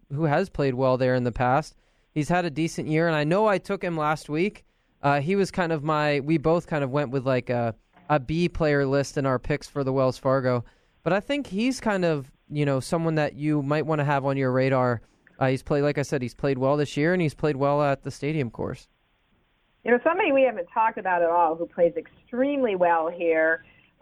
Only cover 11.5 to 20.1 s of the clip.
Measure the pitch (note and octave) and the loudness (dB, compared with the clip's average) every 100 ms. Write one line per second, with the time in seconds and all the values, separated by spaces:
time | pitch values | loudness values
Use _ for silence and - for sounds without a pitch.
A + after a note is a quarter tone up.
11.5 | F#3+ B3 B3+ A3+ G3 F3 D3+ C3 _ _ | -2 -2 -2 -2 0 0 0 -6 _ _
12.5 | D3 C#3+ C3+ - E3+ E3 D#3 D3 - D3+ | -2 0 0 -2 -2 0 0 -2 -2 -2
13.5 | D3+ C#3 D3+ D3+ D#3 C#3+ C#3+ C3+ C3+ C3 | 0 0 -2 0 0 0 0 0 0 0
14.5 | B2+ C3 C3 B2+ A#2 - _ _ - C3 | 2 2 2 2 -2 -6 _ _ -2 0
15.5 | C3 - D3 C#3+ D3 C3+ D3 B2 - C#3+ | 0 -2 0 0 -2 -2 -4 -4 -4 -2
16.5 | C3 C3+ D3 C#3+ - D#3 F#3 D#3+ - D#3 | 0 0 0 0 0 0 2 0 -2 -2
17.5 | C3+ C#3 D3 D3 C#3 C#3 - C#3+ D#3 A#2+ | 0 0 2 0 -2 -6 -8 -4 -4 -4
18.5 | - F#2+ - - _ _ _ _ _ _ | -6 -8 -8 -16 _ _ _ _ _ _
19.5 | _ _ _ A3 A#3+ D#4 | _ _ _ 0 2 2